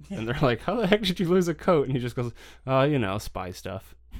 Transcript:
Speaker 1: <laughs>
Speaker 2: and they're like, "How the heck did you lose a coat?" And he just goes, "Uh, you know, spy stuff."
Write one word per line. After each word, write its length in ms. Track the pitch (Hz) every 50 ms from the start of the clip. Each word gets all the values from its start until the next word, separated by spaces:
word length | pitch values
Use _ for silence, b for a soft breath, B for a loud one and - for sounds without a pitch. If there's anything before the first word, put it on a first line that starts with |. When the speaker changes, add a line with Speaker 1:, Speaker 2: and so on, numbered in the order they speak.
Speaker 1:
<laughs> 80 | - -
Speaker 2:
and 180 | 202 131 110
they're 100 | 117 135 147
like, 200 | 156 123 113 -
"How 140 | - 170 208
the 120 | 247 214
heck 140 | 180 208 214 214
did 160 | 185 175 -
you 60 | 175 160
lose 180 | 185 190 175
a 60 | 170 156
coat?" 340 | - - 190 175 147 135
And 80 | 131 135
he 60 | 123
just 140 | 123 120 -
goes, 140 | 131 120 117 - B B B B B B
"Uh, 180 | 131 131 131 135 151
you 100 | 147 131
know, 180 | 107 95 98
spy 340 | 104 - - - 98 92 90
stuff." 440 | 92 - - 95 95 95 - - - - - - -